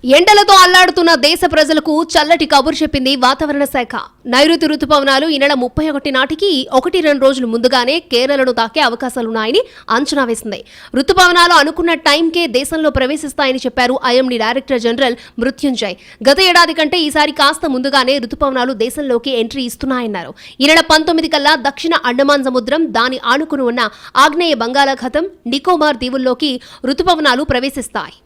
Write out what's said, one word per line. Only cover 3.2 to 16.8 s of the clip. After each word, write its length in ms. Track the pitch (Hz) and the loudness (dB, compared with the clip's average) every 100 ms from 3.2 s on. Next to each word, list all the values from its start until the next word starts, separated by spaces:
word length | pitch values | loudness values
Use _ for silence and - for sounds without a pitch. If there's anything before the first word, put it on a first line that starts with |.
వాతావరణ 400 | 254 269 302 285 277 | 0 0 -2 -2 -2
శాఖ. 220 | 269 240 240 - _ - | -4 -6 -8 -12 _ -2
నైరుతి 320 | 247 311 330 311 | 2 4 2 0
రుతుపవనాలు 560 | 302 285 294 277 269 320 285 | -2 0 0 2 0 0 0
ఈ 20 | |
నెల 100 | 277 277 | 0 0
ముప్పై 220 | 247 - 311 | -2 -2 -2
ఒకటి 200 | 277 285 262 | -2 -2 -2
నాటికి 320 | 269 311 403 294 185 262 | -2 -2 0 0 0 0
ఒకటి 200 | 320 370 311 | 0 0 0
రెండు 160 | 285 269 | 2 2
రోజులు 220 | 269 247 | 0 -4
ముందుగానే 420 | 233 240 254 240 320 - | 0 0 0 0 -2 -2
కేరళను 420 | 233 262 285 254 233 | -2 0 0 0 0
తాకే 220 | 226 311 262 | -2 0 -2
అవకాశాలున్నాయని 760 | 233 254 254 226 226 214 339 494 - - 233 | -2 -6 -6 -4 -4 0 -2 -2 -12 -4 -2
అంచనా 300 | 285 285 247 | 0 -2 -2
వేసింది. 300 | 226 220 196 - - - 247 | -4 -6 -12 -14 -20 -6 -2
రుతుపవనాలు 580 | 277 370 359 349 349 330 | 0 4 4 6 4 4
అనుకున్న 320 | 285 320 339 320 311 | 2 0 -2 0 0
టైంకే 340 | 294 330 339 330 240 | 2 0 0 -2 -2
దేశంలో 340 | 277 320 311 - | -2 -2 -2 0
ప్రవేశిస్తాయని 640 | 262 302 294 - 269 262 254 | -2 -4 -6 -4 -2 -2 -4
చెప్పారు 300 | 254 247 254 254 | -2 -2 -2 0
ఐఎండీ 260 | 247 254 240 | 0 0 -2
డైరెక్టర్ 400 | 214 247 - 254 226 | -2 -4 -4 -2 -2
జనరల్ 320 | 226 262 240 - - | 0 -2 -2 -12 -6
మృత్యుంజయ్. 560 | 240 269 285 233 208 - - - 220 | -6 -2 -4 -4 -6 -10 -18 -2 0
గత 100 | 294 370 | 2 4
ఏడాది 260 | 349 330 320 | 4 2 2